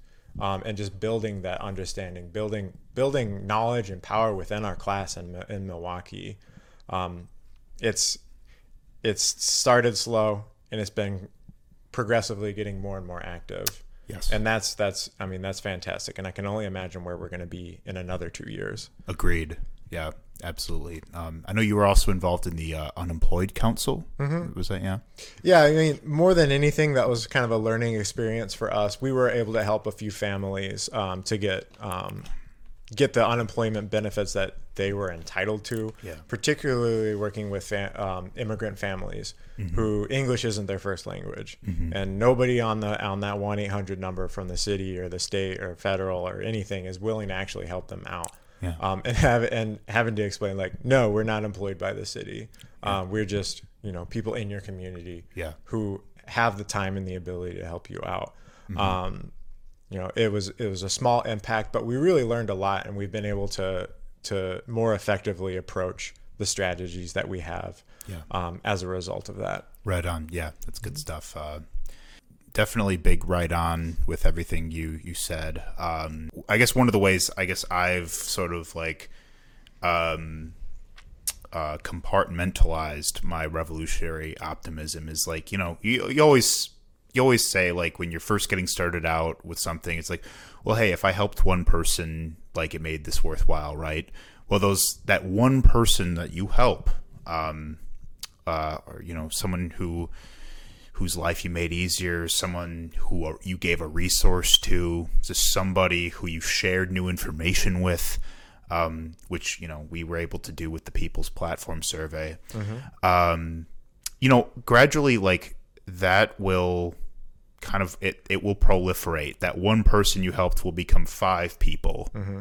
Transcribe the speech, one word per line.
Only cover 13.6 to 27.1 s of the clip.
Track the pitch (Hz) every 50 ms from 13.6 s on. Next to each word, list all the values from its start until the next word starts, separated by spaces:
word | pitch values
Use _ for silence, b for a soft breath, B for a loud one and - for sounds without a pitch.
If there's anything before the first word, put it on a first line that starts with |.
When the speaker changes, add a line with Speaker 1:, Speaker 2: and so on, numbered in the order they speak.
| 98 101 - - - - - - -
Speaker 2:
Yes. | - 101 92 - -
Speaker 1:
And | 110 107 107
that's, | 110 113 107 - - -
that's, | - 104 98 95 - - - - -
I | 101
mean, | 95 92 92 95
that's | 98 95 -
fantastic. | - 104 92 90 - 92 92 - - - - -
And | 95
I | 92
can | 92 - 98
only | 101 104 110 107
imagine | 98 95 95 92 87 90 90 87
where | 87 87
we're | 87 90 87
gonna | 90 90 87
be | 82 90 90 90 85 87 - -
in | 101 95
another | 92 90 87 92 87 87 85
two | - - - -
years. | 53 50 50 - 104 - - - - - - -
Speaker 2:
Agreed. | 87 - - 90 85 82 80 73 - - - - - - - -
Yeah, | 85 85 78 78 - - - - - - -
absolutely. | 85 82 - - - 87 - - 85 85 80 - - 82
Um, | 85 82 80 80 82 - 90
I | 98
know | 110 113
you | 104 104
were | 104 104
also | 98 98 - - 110
involved | 104 90 92 87 90 87 -
in | 92 82
the, | 82 80 80 80
uh, | 78 76 71 -
Unemployed | - 82 85 82 80 - - 90 87 95 98 -
Council. | - 117 113 - - - 139 131 156 156 - - -
Speaker 1:
Mm-hmm. | 143 139 160 170 175 - - -
Speaker 2:
Was | 90 -
that, | 101 98 98
yeah? | 98 95 - - - B B B B B B -
Speaker 1:
Yeah, | 175 180 165 151
I | 147 156
mean, | 160 160 156 139 - -
more | 151 147 156 175 185 185
than | 170 156 139 139
anything, | 139 147 147 - - 151 151 139
that | 131 107
was | 127